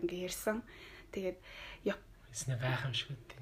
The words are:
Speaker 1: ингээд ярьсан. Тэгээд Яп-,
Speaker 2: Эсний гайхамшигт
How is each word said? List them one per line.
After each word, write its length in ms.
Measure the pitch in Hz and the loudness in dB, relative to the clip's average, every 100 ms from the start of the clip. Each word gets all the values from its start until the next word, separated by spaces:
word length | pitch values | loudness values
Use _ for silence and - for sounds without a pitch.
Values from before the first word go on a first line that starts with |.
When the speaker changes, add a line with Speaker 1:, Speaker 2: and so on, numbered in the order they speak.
Speaker 1:
ингээд 200 | 175 180 180 | 2 2 0
ярьсан. 300 | - 220 220 - - - - - 196 | 2 4 4 2 -10 -14 -14 -4 0
Тэгээд 220 | 185 180 - - - - 202 | 0 0 -6 -12 -10 0 0
Яп-, 160 | - - - - | 0 -4 -18 -10
Speaker 2:
Эсний 300 | - 127 117 | -4 0 2
гайхамшигт 680 | 131 123 131 113 - 139 - - | 4 4 2 2 0 -4 -8 -8